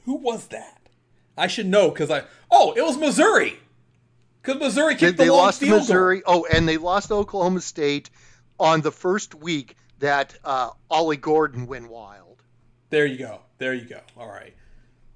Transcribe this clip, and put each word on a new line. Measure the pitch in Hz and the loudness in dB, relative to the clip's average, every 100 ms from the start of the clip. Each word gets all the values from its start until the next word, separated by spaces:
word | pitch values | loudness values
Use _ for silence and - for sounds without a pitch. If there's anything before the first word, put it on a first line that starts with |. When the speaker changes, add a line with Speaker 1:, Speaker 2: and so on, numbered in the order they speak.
Speaker 1:
Who | - 269 | -10 -6
was | 247 226 - | -4 -6 -8
that? | - - _ _ _ _ _ _ - | -18 -18 _ _ _ _ _ _ -6
I | 180 | -6
should | 208 190 | -4 0
know | 202 170 | 2 2
'cause | 147 147 | 0 -4
I, | 147 - _ - | -4 -6 _ 0
oh, | - - 226 | 4 4 2
it | |
was | 320 269 | -2 0
Missouri. | 311 196 403 320 - - _ _ _ _ _ _ _ _ | 0 2 4 4 0 -6 _ _ _ _ _ _ _ _
'Cause | - 277 | -8 -4
Missouri | 285 214 311 277 | -2 0 0 2
Speaker 2:
They, | |
Speaker 1:
kicked | 339 254 | 2 4
the | |
Speaker 2:
they | - | 4
Speaker 1:
long | - | 6
Speaker 2:
lost | 190 - | 4 4
to | 185 | 2
Speaker 1:
field | 214 | 2
goal. | |
Speaker 2:
Missouri. | 196 185 185 190 180 | 4 2 2 0 2
Oh, | 175 165 | 2 2
and | 160 165 | 0 2
they | 160 | 0
lost | 170 196 - | 0 -2 -2
to | |
Oklahoma | 208 202 202 180 185 | -4 -4 -2 -2 -2
State | - - 147 143 - _ - _ _ - | -6 -4 -2 -2 -6 _ -20 _ _ -2
on | 160 160 | 2 2
the | 151 | 0
first | - 185 202 - | -4 -4 -4 -6
week | 156 160 156 127 _ _ - | -14 -8 -8 -8 _ _ -6
that, | 143 139 139 - | -2 -2 -2 -8
uh, | 156 131 120 - - | -6 -4 -4 -10 -4
Ollie | 160 165 147 | -2 0 -2
Gordon | 156 156 151 123 123 | 0 0 0 -4 -12
went | 127 117 | -12 -16
wild. | 113 101 101 90 120 _ _ _ _ - | -20 -20 -20 _ _ _ _ _ _ -6
Speaker 1:
There | 151 147 | -2 -2
you | 127 | -4
go. | 123 98 _ - | -12 -16 _ -10
There | 131 | -6
you | 127 117 | -6 -10
go. | 104 - 120 | -20 -20 -20
All | 113 | -20
right. | 98 101 _ _ - _ _ _ | -20 -20 _ _ -20 _ _ _